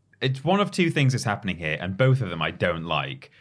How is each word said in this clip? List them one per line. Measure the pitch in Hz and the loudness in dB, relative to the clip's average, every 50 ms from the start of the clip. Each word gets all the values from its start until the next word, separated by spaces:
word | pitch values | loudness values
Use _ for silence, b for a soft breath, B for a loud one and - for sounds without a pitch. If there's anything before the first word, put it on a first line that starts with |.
| _ _ _ - | _ _ _ -4
it's | - 135 131 135 - | -2 -2 -2 -2 0
one | 156 185 202 | 0 2 2
of | 208 190 | 2 0
two | - - 180 165 | 0 0 0 2
things | 160 156 139 131 127 | 2 2 2 2 2
that's | 113 - | 2 0
happening | 113 104 101 - 95 87 78 | -2 -2 -2 -2 -6 -6 -4
here, | 85 76 78 76 | -4 -4 -4 -4
and | 85 92 98 | -4 -4 0
both | 95 127 131 131 131 | 2 4 4 4 4
of | 127 90 | 2 -2
them | 85 82 | -4 -2
I | 78 82 | -2 -2
don't | 82 - - 90 85 82 82 | -2 0 0 0 0 0 -2
like. | 82 80 76 69 67 67 67 - - b b | -2 -2 -2 -2 -4 -8 -10 -14 -20 b b